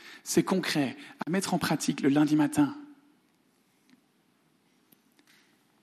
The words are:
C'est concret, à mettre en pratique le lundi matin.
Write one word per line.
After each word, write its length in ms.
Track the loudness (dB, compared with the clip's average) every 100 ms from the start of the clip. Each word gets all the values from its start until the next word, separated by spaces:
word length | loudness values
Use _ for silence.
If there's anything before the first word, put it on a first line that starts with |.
| -20 -18
C'est 220 | -4 -2
concret, 520 | 0 0 0 0 -2 -4 -16 -12 -4
à 40 |
mettre 220 | -2 0
en 60 | -2
pratique 440 | 0 -2 -2 0
le 60 | 2
lundi 280 | 4 4 4
matin. 400 | 2 2 0 0 -16 -20 _ _ _ _ _ _ _ _ _ _ _ _ _ _ _ _ _ _ _ _ _ _ _ _ _ _ _ _